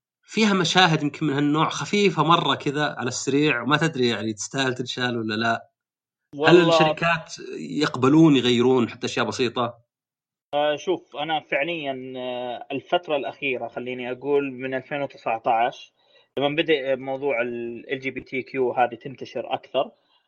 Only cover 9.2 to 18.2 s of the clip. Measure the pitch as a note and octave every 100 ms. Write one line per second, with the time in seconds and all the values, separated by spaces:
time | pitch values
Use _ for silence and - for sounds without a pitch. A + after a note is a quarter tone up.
9.2 | A2 G2+ A#2 B2+ A#2 - _ _ _ _
10.2 | _ _ _ D3 D3+ D3 - D#3+ - C#3+
11.2 | D#3 D#3 - C#3+ D#3+ E3+ C#3 C3 C3 B2+
12.2 | B2+ B2 B2 A2+ - C3+ - F3 - C#3+
13.2 | A#2 - C#3 A#2+ A#2 C3+ B2 B2+ B2 B2
14.2 | C3+ C#3+ C#3 B2 C3 C3 - D3 C#3 -
15.2 | C3 A2+ C3+ A2+ B2 - - _ _ _
16.2 | _ - C#3+ D3+ D#3 D3 C3+ B2+ C3+ C3+
17.2 | C#3+ A#2 A#2+ A#2+ A#2+ A#2 - C3+ C3 C3